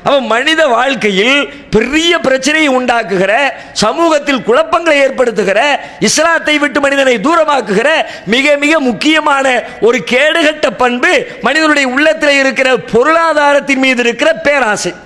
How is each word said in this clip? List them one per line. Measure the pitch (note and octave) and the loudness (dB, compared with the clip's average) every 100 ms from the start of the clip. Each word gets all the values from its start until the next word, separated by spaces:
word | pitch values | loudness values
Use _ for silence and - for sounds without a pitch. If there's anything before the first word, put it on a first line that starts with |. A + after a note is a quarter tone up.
அவன் | - C#4 A#3 | 0 0 0
மனித | A3+ C#4+ D#4+ D#4 | -2 0 0 2
வாழ்க்கையில் | A3+ C4 B3+ G#3 F#3+ A3 C#4 C4+ - - | 2 0 -2 -2 0 2 0 -2 -10 -2
பெரிய | G#3+ B3 D4+ E4+ E4+ | -2 0 0 0 0
பிரச்சனையை | C4+ C4 C4+ D#4 D4+ B3+ | 0 0 0 0 2 0
உண்டாக்குகிற, | B3 A#3 G3+ F#3+ F#3+ A3 C#4 - - | 0 -2 -2 -2 0 0 -2 -4 -12
சமூகத்தில் | - G#3 C#4 E4+ D4+ C#4+ C4+ F3+ | -2 -2 0 2 2 0 -4 0
குழப்பங்களை | B3 D#4+ E4+ E4+ C#4+ | 0 2 0 2 2
ஏற்படுத்துகிற, | C4+ A3+ B3 G3+ G3 G3 C#4+ C4+ - - | 2 0 -2 0 -2 0 0 -2 -6 -4
இஸ்லாத்தை | G#3 - D#4+ D#4+ D#4 D4+ | -2 2 0 0 0 0
விட்டு | D4 C#4+ | 0 0
மனிதனை | C#4 C#4 C4+ A#3+ | 0 0 0 0
தூரமாக்குகிற | G#3+ E4+ D#4 C#4+ G#3 G3 B3+ D#4 - - - | 0 0 0 -2 -2 -2 0 0 -4 -8 -4
மிக | A#3+ C#4 C#4+ | 0 2 0
மிக | D4 D#4+ | 2 0
முக்கியமான | B3+ G3 D4 D#4 D4+ C#4 C4+ B3 - - | 0 -2 0 2 2 0 0 -2 -4 -2
ஒரு | A3 A#3+ - | 0 0 0
கேடுகட்ட | B3 D4+ E4 D4+ D4+ D4 G#3+ | 0 2 2 0 0 -4 0
பண்பு | B3 B3 D#4+ D4+ - - | -2 0 0 0 -2 -6
மனிதனுடைய | A3 D4 D#4 D4 C4 | -2 0 2 2 0
உள்ளத்தில் | B3 D#4 D#4 D4 C#4 | 0 0 2 2 2
இருக்கிற | C4+ A3+ C4 A#3+ | 2 0 0 0
பொருளாதாரத்தின் | - G#3+ C4+ D#4+ E4 D4+ C#4+ C#4+ C4+ C4 | 0 0 2 2 2 2 2 2 0 0
மீது | C4 B3 | 2 2
இருக்கிற | A#3+ A#3 D4+ | 0 0 0
பேராசை. | D#4 - C#4+ A#3 G3+ F3 E3+ | 0 0 0 0 -2 -4 -10